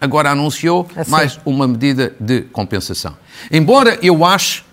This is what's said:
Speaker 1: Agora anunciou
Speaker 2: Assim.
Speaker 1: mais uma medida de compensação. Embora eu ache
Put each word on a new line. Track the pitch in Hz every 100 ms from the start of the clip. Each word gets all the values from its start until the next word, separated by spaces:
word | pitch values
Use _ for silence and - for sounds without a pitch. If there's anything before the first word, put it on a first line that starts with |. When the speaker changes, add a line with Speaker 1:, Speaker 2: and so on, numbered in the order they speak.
Speaker 1:
Agora | 139 151 143
anunciou | 143 151 - 165 180 175
Speaker 2:
Assim. | - 160
Speaker 1:
mais | 156 147 -
uma | - 139 135
medida | 117 139 131 123 -
de | 107 123
compensação. | - - 98 98 - 90 87 - _ - -
Embora | 156 156 269 240 185
eu | 175 160
ache | 175 190 - - -